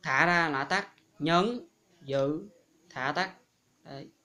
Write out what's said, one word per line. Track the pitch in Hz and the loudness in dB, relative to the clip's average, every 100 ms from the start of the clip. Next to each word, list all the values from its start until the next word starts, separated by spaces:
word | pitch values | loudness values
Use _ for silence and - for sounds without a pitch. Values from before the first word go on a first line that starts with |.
Thả | 156 135 165 | 0 2 4
ra | 175 165 | 4 2
là | 135 | 0
tắt, | 139 185 202 _ _ _ | -2 -2 -4 _ _ _
nhấn, | 147 170 202 247 - _ _ _ 135 | 2 4 2 -2 -10 _ _ _ -4
giữ, | 135 135 156 202 - _ _ _ | 0 0 -2 -8 -20 _ _ _
thả | 135 131 | -6 -4
tắt. | 147 185 - _ _ _ _ | -2 -4 -8 _ _ _ _
Đấy. | 165 139 - _ | -18 -16 -16 _